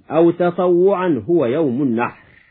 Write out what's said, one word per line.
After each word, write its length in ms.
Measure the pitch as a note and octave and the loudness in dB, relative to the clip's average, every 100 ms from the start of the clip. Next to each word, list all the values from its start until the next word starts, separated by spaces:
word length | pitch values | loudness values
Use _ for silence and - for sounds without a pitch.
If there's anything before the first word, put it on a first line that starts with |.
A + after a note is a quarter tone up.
| - | -4
أو 220 | D3+ E3+ | 2 2
تطوعا 920 | E3+ F3 F3 F3+ F3 F#3+ F#3 F#3 B2 G2+ | 2 -2 0 0 2 2 2 0 -2 -2
هو 160 | E3+ | 0
يوم 360 | A#2+ D3+ D3 B2 | 0 0 -2 -2
النحر 460 | C3+ A2+ A2+ - - _ _ | -2 -2 -4 -8 -20 _ _